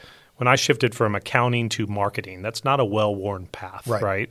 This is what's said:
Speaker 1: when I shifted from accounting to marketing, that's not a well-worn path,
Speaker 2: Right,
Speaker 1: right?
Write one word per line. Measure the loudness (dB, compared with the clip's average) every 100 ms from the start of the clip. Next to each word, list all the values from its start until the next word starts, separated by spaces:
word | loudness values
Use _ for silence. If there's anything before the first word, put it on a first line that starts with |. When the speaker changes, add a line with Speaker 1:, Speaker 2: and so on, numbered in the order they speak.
| -20 -20 _ -2
Speaker 1:
when | 4
I | 4
shifted | 4 2 2
from | 2 0
accounting | 0 0 2 4 2 0
to | -2 -4
marketing, | -2 -2 -4 -10 -8
that's | -8 -4
not | 0 2
a |
well-worn | 2 2 2 0 -4 -6 -8
path, | -12 -12 -10 -4
Speaker 2:
Right, | 0
Speaker 1:
right? | 0 -2 -4